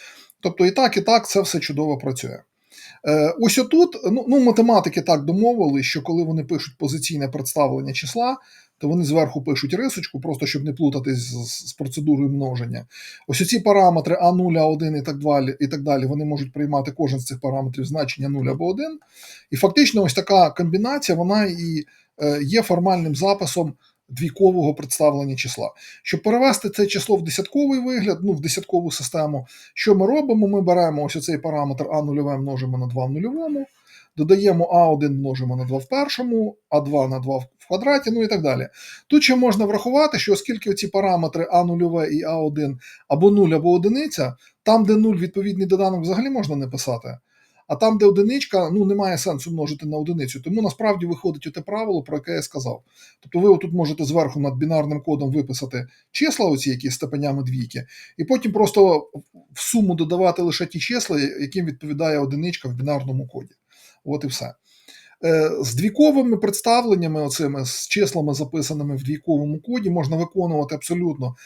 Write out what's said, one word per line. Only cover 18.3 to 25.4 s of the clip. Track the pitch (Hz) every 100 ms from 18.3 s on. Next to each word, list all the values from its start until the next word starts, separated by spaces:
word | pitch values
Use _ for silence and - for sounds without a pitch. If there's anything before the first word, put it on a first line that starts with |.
| 139 131
або | 135 170
один. | 202 311 311 _ _ - - _
І | 135
фактично | 196 - - 220
ось | 185
така | 196 180 196 165
комбінація, | - 175 185 226 285 - 170
вона | 175 208 202
і, | 170 170 160 147 _ _ -
е, | 147 147
є | 143 220
формальним | 214 175 180 180 165 135
записом | 190 202 170 - 160 131 _ _ _
двійкового | 127 160 - 196 180 151
представлення | 147 143 - 151 139 139
числа. | 131